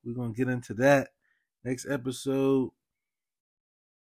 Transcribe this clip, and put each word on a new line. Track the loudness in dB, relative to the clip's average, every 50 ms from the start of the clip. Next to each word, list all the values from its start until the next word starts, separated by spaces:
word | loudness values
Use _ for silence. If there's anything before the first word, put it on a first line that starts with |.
| -10
We're | -10 -8
gonna | -6 -6 -6 -4
get | -2 -2 -2
into | -2 -4 -6 -8 -4
that | 2 4 6 6 6 4 0 -8 _ _ _ _ _ _ _ _ _ -8
next | -8 -8 -6 -6 -6
episode. | -6 -4 -4 -6 -8 -6 -4 -2 0 2 2 4 4 2 2 0 -4 _ _ _ _ _ _ _ _ _ _ _ _ _ _ _ _ _ _ _ _ _ _ _ _ _ _ _